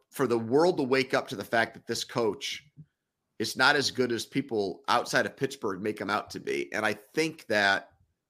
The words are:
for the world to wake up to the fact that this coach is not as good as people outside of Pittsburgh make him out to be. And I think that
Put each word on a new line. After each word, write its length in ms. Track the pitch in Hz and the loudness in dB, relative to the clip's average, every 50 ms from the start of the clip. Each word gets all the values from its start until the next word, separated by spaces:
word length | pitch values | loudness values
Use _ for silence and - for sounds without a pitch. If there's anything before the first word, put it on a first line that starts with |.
| _ _ | _ _
for 180 | - - 135 | -4 -2 0
the 120 | 113 120 117 | 2 0 0
world 380 | 113 110 127 151 170 185 175 | 0 2 4 4 4 4 4
to 60 | 160 139 | 2 0
wake 300 | 123 135 135 131 - 143 | 2 2 2 2 2 0
up 140 | 127 - - | -2 -2 -2
to 60 | 127 | -6
the 80 | 98 95 | -10 -4
fact 320 | - 120 113 113 - - | 0 2 2 2 0 -2
that 100 | - - | -8 -8
this 180 | - 117 - - | -6 -6 -6 -6
coach 600 | - - 123 117 107 92 - - - - - - _ _ - - _ _ _ _ _ _ _ _ _ _ - | -4 -2 0 2 2 0 -2 -6 -8 -10 -10 -14 _ _ -20 -20 _ _ _ _ _ _ _ _ _ _ -6
is 160 | 113 - - | -6 -4 0
not 200 | 120 131 139 147 | 2 4 4 4
as 160 | 143 123 - | 4 0 0
good 200 | - 123 127 117 | 0 0 0 0
as 140 | 117 107 - | -2 -4 -4
people 560 | - - 139 131 - 117 104 98 90 - - _ | -4 -4 -4 -4 -2 -2 0 0 -2 -4 -4 _
outside 380 | - 113 120 - - 147 131 107 | 2 2 2 2 0 0 0 0
of 120 | 101 - | -2 -4
Pittsburgh 440 | - 139 131 - - 117 101 95 90 | -6 -6 -6 -6 -6 -6 -6 -6 -4
make 180 | 107 107 104 - | -4 -6 -4 -4
him 100 | 101 98 | -4 -2
out 200 | 104 107 - - | -2 -2 -4 -6
to 80 | - - | -10 -8
be. 320 | - 58 67 71 - - - | -6 -4 -4 -4 -4 -4 -4
And 120 | 107 107 | -2 -2
I 80 | 107 104 - - _ - | -2 -2 -4 -10 _ -2
think 320 | 156 160 160 151 - - | -2 -2 -2 -4 -8 -6
that 420 | - 107 104 101 98 98 - - - _ _ _ _ _ _ _ | -2 2 4 4 4 4 2 -2 -8 _ _ _ _ _ _ _